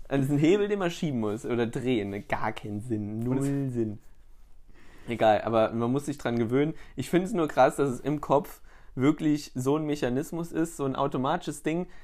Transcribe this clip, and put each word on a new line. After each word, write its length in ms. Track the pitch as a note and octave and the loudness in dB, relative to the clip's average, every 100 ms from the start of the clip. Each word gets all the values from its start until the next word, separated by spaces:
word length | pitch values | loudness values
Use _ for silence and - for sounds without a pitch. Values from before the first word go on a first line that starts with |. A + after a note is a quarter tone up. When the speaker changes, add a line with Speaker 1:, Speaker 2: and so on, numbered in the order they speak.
| - | -2
Speaker 1:
Es 140 | C#3 C3+ | 0 2
ist 40 | |
ein 80 | C#3+ | 4
Hebel, 300 | D3+ G#3 G3+ | 4 4 4
den 100 | G3+ | 0
man 140 | F3 | -2
schieben 280 | F3 D#3+ B2+ | -2 -2 0
muss 280 | G#2+ G#2+ - | -2 -2 -2
oder 180 | A#2+ A#2 | 0 0
drehen. 580 | C3+ B2 B2 G2 G2+ - | -2 0 0 0 -6 -4
Gar 240 | B2+ A2 | -2 -2
keinen 280 | G#2+ A2 G#2 | -4 -6 -6
Sinn, 480 | A#2+ A2 G#2 A2 A#2+ | -4 -4 -4 -4 -2
Speaker 2:
Und 120 | B2+ | 0
es 80 | C#3 | 0
Speaker 1:
null 220 | C#3 C3+ | -2 -2
Sinn. 260 | A#2+ A2 G#2 - - - - - - - - - - - | -2 -4 -4 -14 -20 -20 -20 -20 -20 -20 -18 -18 -14 -8
Egal, 320 | A2+ A2+ G#2 | 2 6 6
aber 300 | G#2+ A2+ A2 | 4 4 4
man 180 | A2+ A#2 | 2 0
muss 140 | C3+ C#3+ | 0 -2
sich 120 | C#3 | -4
dran 220 | B2+ A#2 | -2 0
gewöhnen. 340 | A2+ C3 D3+ D#3 - - | 2 2 2 -2 -10 -10
Ich 140 | C3 | 0
find's 240 | F3 F#3 | 2 2
nur 160 | F3 D3+ | 0 0
krass, 260 | - C3+ - | 4 4 4
dass 140 | C#3 | 0
es 100 | B2 | 0
im 220 | C3+ D3 | -2 -2
Kopf 400 | - C#3+ - - - - - - | 2 2 2 -10 -20 -20 -12 0
wirklich 560 | C3+ D#3 D#3 D3 - | 2 4 2 0 -2
so 220 | - C3 D3+ | -4 0 2
ein 80 | D3+ | 0
Mechanismus 680 | D3 B2 B2 D#3+ E3 E3+ | -2 0 0 -2 -4 -4
ist, 240 | - D#3+ - | -2 -2 -2
so 80 | C#3 | -4
ein 100 | C3 | 0
automatisches 680 | C#3 C#3+ C3 E3+ - C#3+ | 0 0 0 -2 -4 -6
Ding, 260 | D#3 E3 F3+ - | -2 -2 -4 -8